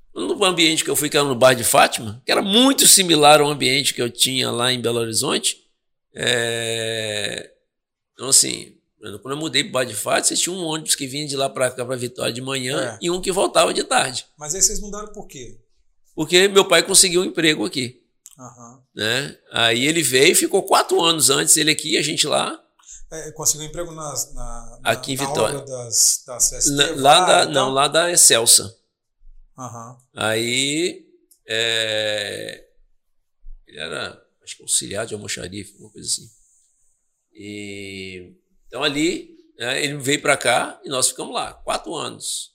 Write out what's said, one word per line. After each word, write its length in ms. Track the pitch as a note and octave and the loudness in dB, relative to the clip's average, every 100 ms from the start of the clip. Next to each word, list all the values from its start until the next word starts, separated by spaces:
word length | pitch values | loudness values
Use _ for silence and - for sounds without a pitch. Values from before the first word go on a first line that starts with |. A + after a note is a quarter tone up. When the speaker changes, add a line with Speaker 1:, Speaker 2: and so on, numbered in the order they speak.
| - | -14
Speaker 1:
No 300 | - F#3+ - | -6 -4 0
ambiente 380 | F#3+ E3+ D#3+ D#3+ | 0 4 2 2
que 60 | - | -2
eu 60 | C#3 | -2
fui, 120 | D3 | 0
que 80 | D3 | 0
era 100 | C#3+ | 0
no 100 | A#2+ | 4
bairro 220 | C3 C3 | 6 6
de 60 | |
Fátima, 560 | - C#3+ C#4+ - A2 A2+ - | 4 4 4 0 -8 -8 -2
que 60 | |
era 100 | - | -2
muito 420 | G3+ G#3+ C4+ C4+ F#3+ | 2 4 4 6 6
similar 540 | - F3+ D3+ D3 D3+ | 6 6 6 8 8
ao 80 | D3 | 6
ambiente 460 | C#3+ B2+ C#3 B2+ | 0 0 0 0
que 80 | - | -2
eu 80 | A#2+ | -4
tinha 400 | - C3 C3 A#2+ | -2 -2 0 -2
lá 220 | A#2 B2 | 0 0
em 80 | B2 | 0
Belo 180 | A#2 A#2 | -2 -2
Horizonte, 680 | A#2 G#2+ C#3 - - - _ _ _ _ _ | -2 -2 -2 -2 -4 -6 _ _ _ _ _
é... 1400 | - B2 B2 A#2 A#2 A2+ A2+ A2+ A2+ A2 G#2 G2+ - - _ _ _ _ _ _ | -6 -2 0 -2 -4 -4 -4 -4 -6 -6 -6 -6 -8 -14 _ _ _ _ _ _
Então, 160 | - B2+ | -12 0
assim, 480 | - C3+ A#1 - _ _ _ G#2+ G#2 | 2 2 -4 -12 _ _ _ -16 -14
quando 80 | C3 | -10
eu 60 | D3 | -8
mudei 260 | D#3+ D3 | -4 -2
pro 100 | A#2 | -2
bairro 180 | B2+ B2+ | -4 -4
de 60 | G#2+ | -6
Fátima, 400 | A#2+ D#3 - - | -2 -2 0 -2
você 60 | |
tinha 120 | E3+ | -4
um 100 | F#3+ | -4
ônibus 300 | D#3+ D#3 D#3 - | -6 -6 -4 -4
que 100 | C3+ | -4
vinha 200 | C#3 D3 | -8 -6
de 100 | C#3 | -4
lá 120 | C3+ | -4
pra 220 | C3+ B2+ | -2 -4
cá, 140 | B2+ | -4
pra 100 | A#2+ B2+ | -6 -6
Vitória 360 | A#2+ - B2+ | -8 -6 -6
de 80 | A#2+ | -6
manhã, 580 | C3 C3+ B2+ D#3 B2 A2 | -6 -6 -4 -4 -6 -6
Speaker 2:
É. 60 | E3+ | -4
Speaker 1:
e 40 | |
um 100 | F#3 | -2
que 100 | F#3+ | -2
voltava 420 | F#3 - - F3 | 0 2 4 2
de 120 | F#3+ | 0
tarde. 420 | - C#4 C3 B2 - - | 0 0 0 -4 -12 -12
Speaker 2:
Mas 180 | D3+ | -8
aí 60 | F#3 | 0
vocês 180 | F#3 F#3 | 2 0
mudaram 320 | G3+ G#3 G#3+ | -6 -10 -12
por 140 | G#3 - | -16 -16
quê? 300 | C#3+ A#2 - _ _ _ _ _ | -16 -18 -20 _ _ _ _ _
Speaker 1:
Porque 340 | - D3+ F3 G3 | -6 2 4 6
meu 160 | G3 - | 4 6
pai 160 | E3 | 4
conseguiu 400 | E3 F#3 F#3+ F3 | 4 4 4 2
um 20 | |
emprego 400 | F#3+ E3+ D#3+ D#3 | 0 2 2 2
aqui, 380 | G3+ C#3+ A#2+ - _ _ - - | -2 -4 -6 -8 _ _ -20 -20
Speaker 2:
Aham. 440 | B2 B2 A#2 C3 _ | -20 -20 -20 -20 _
Speaker 1:
né? 440 | - G#2+ B2 C#3+ - _ | -6 -2 -2 -4 -10 _
Aí 340 | - A#2 A#2 C#3 | 0 2 2 2
ele 160 | E3 | 2
veio, 320 | C3+ C3 D#3+ | 2 6 6
ficou 280 | G3 E4 G3 | 4 2 0
quatro 360 | - - - F#4 | 2 2 2 2
anos 280 | E3 E3 C#3 | 2 4 2
antes, 260 | C#3+ D#3+ D#3 | 2 2 4
ele 140 | D#3 | 2
aqui, 260 | D3+ D#3+ - | 0 -2 -2
a 60 | |
gente 240 | D3+ D#3+ D3+ | 0 -2 0
lá. 340 | C3+ G#3 D#4+ _ _ - - - | 0 -2 -6 _ _ -20 -18 -14
Speaker 2:
É, 200 | D#3+ D3+ | -14 -14
conseguiu 340 | D3+ D3+ D3+ D#3 | -4 -4 -4 -6
um 40 | |
emprego 200 | E3+ E3 | -10 -10
na, 200 | D#3+ D3+ B2+ - | -10 -10 -8 -8
na, 440 | B2 A#2+ A#2+ - - | -8 -8 -10 -14 -6
na, 80 | - | -2
Speaker 1:
Aqui 220 | A2+ - | -2 -4
em 40 | C3 | -6
Speaker 2:
na 100 | C#3 | -2
Speaker 1:
Vitória. 320 | D3 A2 C3+ | 0 0 -2
Speaker 2:
obra 80 | C3 | -8
das, 560 | B2+ A#2 A2+ - - - | -10 -4 2 2 2 -2
da 120 | A#2 | 0
C 180 | - B2 | 0 0
S 120 | C#3+ | 0
T, 80 | C#3+ | 2
Speaker 1:
Na, 140 | C#3+ C#3+ | 0 4
lá 200 | C#3 E3+ | 6 6
Speaker 2:
Vale 60 | F3+ | 6
Speaker 1:
da, 160 | F3 - | 4 4
Speaker 2:
e 40 | |
Speaker 1:
não, 120 | C#3 C3 | 2 2
Speaker 2:
tal? 40 | |
Speaker 1:
lá 180 | C3+ D3 | 2 2
da 220 | D#3+ F3 | 2 2
Excelsa. 640 | E3+ - A#2+ A#2 - G#2 - _ _ _ _ - - - - | 4 6 6 6 4 2 -12 _ _ _ _ -20 -20 -20 -18
Speaker 2:
Aham. 380 | B2 A#2 A#2 - _ | -14 -14 -16 -20 _
Speaker 1:
Aí, 880 | - G#2+ A2 A#2+ B2 C#3 D3+ F3+ - _ _ _ _ - | -6 -2 -2 -2 -2 0 -2 -4 -8 _ _ _ _ -6
é, 1160 | A2 A#2 A2+ A2 G#2+ G#2+ G#2 G2+ G#2 G#2+ - _ _ _ _ _ _ _ _ - - _ | -2 -2 -2 -2 -2 -2 -4 -6 -10 -12 -16 _ _ _ _ _ _ _ _ -18 -18 _
ele 120 | D2 | -14
era, 440 | D#2+ C3+ G2 - _ _ | -10 -8 -10 -12 _ _
acho 120 | - - | -20 -14
que 60 | |
auxiliar 440 | - - - G2 A#2 | -4 -4 -2 -6 -8
de 80 | |
almoxarife, 580 | G#2 G#2 - F2 G2 F#2+ | -10 -10 -10 -10 -12 -14
alguma 180 | - A2 | -18 -20
coisa 160 | - - | -12 -8
assim. 200 | - - _ _ _ _ _ _ _ _ _ _ | -8 -10 _ _ _ _ _ _ _ _ _ _
E, 1000 | - G#2 G#2 G2+ G2+ G2 G2 F#2+ F#2 F2+ _ _ _ - | -20 -14 -12 -12 -12 -12 -12 -12 -14 -18 _ _ _ -14
então 160 | B2 | -4
ali, 480 | D3+ C#3+ E3 - - - _ - | -2 0 -2 -2 -10 -20 _ -10
né, 240 | A#2+ C#3+ | -6 -2
ele 140 | C#3+ D3 | -2 -2
veio 220 | C3 D3 | -2 0
pra 160 | D3+ C#3 | 2 2
cá 440 | B2 B2+ - - | 2 2 0 -8
e 40 | - | -6
nós 200 | B2+ B2+ | -2 -2
ficamos 260 | - - | -2 -8
lá, 180 | A#3 C#3 | -6 -8
quatro 420 | - - - - | -8 -6 -6 -6
anos. 560 | D3 A#2+ G#2+ - - - | -8 -8 -10 -10 -10 -12